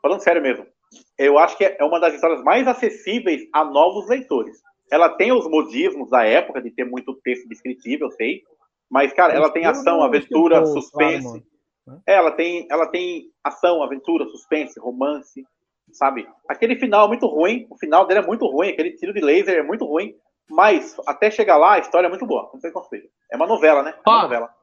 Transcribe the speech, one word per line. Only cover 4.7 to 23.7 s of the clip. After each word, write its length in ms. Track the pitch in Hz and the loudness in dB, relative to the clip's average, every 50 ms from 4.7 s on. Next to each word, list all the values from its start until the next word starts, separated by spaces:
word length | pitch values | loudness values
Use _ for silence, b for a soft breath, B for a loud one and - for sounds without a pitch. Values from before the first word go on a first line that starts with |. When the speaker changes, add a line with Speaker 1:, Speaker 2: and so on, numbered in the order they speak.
| _ _ _ _ | _ _ _ _
Speaker 1:
Ela 160 | 143 156 170 165 | 2 2 2 2
tem 220 | 165 - 185 233 | 2 0 0 2
os 160 | 254 240 175 160 | 2 0 0 0
modismos 600 | 156 156 143 - 113 127 170 190 175 143 127 113 | -2 -2 -2 -2 -4 -4 -4 -4 -4 -6 -6 0
da 160 | 127 123 113 | 2 2 2
época 360 | 110 117 165 175 - - 135 | 4 2 2 0 -2 -10 -10
de 100 | 120 117 | -10 -10
ter 120 | _ - 123 | _ -8 -8
muito 300 | 123 123 127 123 - 131 _ _ | -8 -8 -10 -10 -12 -14 _ _
texto 240 | 123 123 123 123 | -8 -8 -8 -10
descritivo, 560 | 117 113 _ _ 131 127 127 _ 117 135 151 151 | -20 -20 _ _ -14 -14 _ _ -10 -8 -6 -6
eu 60 | 123 | -10
sei. 300 | - - 113 113 117 - _ _ _ _ _ _ _ _ _ _ | -8 -6 -6 -6 -6 -8 _ _ _ _ _ _ _ _ _ _
Mas, 220 | 131 135 143 139 - | 0 0 0 2 2
cara, 180 | - 180 160 135 | 2 2 4 4
ela 160 | 143 156 151 | 2 0 0
tem 160 | 151 165 165 | 0 0 -2
ação, 300 | 160 151 139 135 175 170 | -2 -2 0 0 0 2
Speaker 2:
Tudo 80 | 165 151 | 2 2
Speaker 1:
aventura, 500 | 127 135 143 - _ - 156 170 165 165 | 2 2 -2 -2 _ 2 2 4 6 6
Speaker 2:
escritor, 240 | 160 160 156 147 143 | 4 4 2 -2 -4
Speaker 1:
suspense. 420 | 135 - - 147 151 156 160 139 131 | -8 -8 -2 0 0 0 0 -4 -8
Speaker 2:
Claremont, 220 | 120 117 113 _ _ _ _ _ _ _ _ _ | -12 -14 -16 _ _ _ _ _ _ _ _ _
né? 100 | - 135 - _ | -20 -20 -10 _
Speaker 1:
É, 60 | - 196 | 2 2
ela 160 | 190 170 156 | 4 4 2
tem, 360 | 151 160 170 175 175 175 - - | 0 -2 -4 -4 -4 -8 -6 -4
ela 180 | 143 165 160 | -2 -2 -2
tem 380 | 160 165 175 180 180 175 156 - - _ _ _ | -2 -2 -6 -6 -6 -8 -10 -14 -18 _ _ _
ação, 380 | 151 - - - 175 175 160 | -10 -4 0 0 0 2 0
aventura, 440 | 143 127 139 135 - - 170 156 139 | -2 -6 -6 -10 -4 -4 -2 -2 -2
suspense, 520 | 110 - - _ _ 156 156 143 - - - | -6 -10 -20 _ _ -6 -6 -6 -10 -14 -14
romance, 640 | 110 123 123 127 135 143 151 143 135 _ _ 135 135 _ _ _ _ _ _ _ _ _ | -14 -12 -6 -6 -4 -4 -4 -8 -12 _ _ -20 -20 _ _ _ _ _ _ _ _ _
sabe? 360 | _ - 139 135 131 120 98 - _ _ _ - | _ -2 -2 -2 -2 -4 -12 -14 _ _ _ -12
Aquele 260 | 143 - 226 226 247 | -4 0 2 2 2
final 300 | - 269 226 202 208 214 | 0 0 2 4 4 4
é 20 | |
muito 180 | 208 233 240 262 | 4 2 -2 -2
ruim, 380 | 208 151 151 165 190 233 247 233 _ | -2 0 0 0 0 0 -4 -8 _
o 80 | - | -16
final 280 | _ - 156 - 180 196 | _ -4 2 4 4 4
dele 120 | 165 185 208 | 4 2 0
é 40 | 190 | 0
muito 200 | 170 214 220 - | -2 -4 -2 -4
ruim, 220 | 156 131 147 185 202 | -2 0 -2 -2 -2
aquele 220 | 147 147 156 175 | -2 -4 -6 -6
tiro 220 | 165 - - 190 202 | -6 -10 -10 -8 -6
de 80 | 208 | -2
laser 340 | 160 139 151 185 202 190 185 | 0 2 2 2 2 2 -2
é 60 | 160 143 | -2 -2
muito 220 | 147 185 226 - | -4 -6 -8 -6
ruim, 280 | 147 147 165 202 214 - _ _ _ _ _ _ _ | -4 -4 -4 -4 -6 -14 _ _ _ _ _ _ _
mas 460 | 156 165 196 214 196 151 - - - - - | 2 4 4 6 4 2 -2 -8 -16 -10 -8
até 220 | 160 - - 208 214 | -8 -4 0 0 0
chegar 260 | 214 - 208 208 170 | 0 0 2 4 6
lá, 160 | 147 156 190 208 | 6 8 6 6
a 60 | 175 | 4
história 280 | - - - 170 180 | 2 0 0 0 0
é 20 | 170 | 0
muito 160 | 185 185 254 | -4 -6 -6
boa, 220 | 208 151 107 - - - | -4 -4 -6 -6 -10 -18
não 60 | 131 | -16
sei 120 | - 170 | -16 -12
como 140 | 170 185 - | -12 -14 -14
seja. 200 | _ 120 101 - _ _ _ _ _ | _ -18 -18 -18 _ _ _ _ _
É 40 | 117 | -4
uma 100 | 123 160 | -4 -2
novela, 340 | 185 226 - 151 156 | -2 0 4 4 4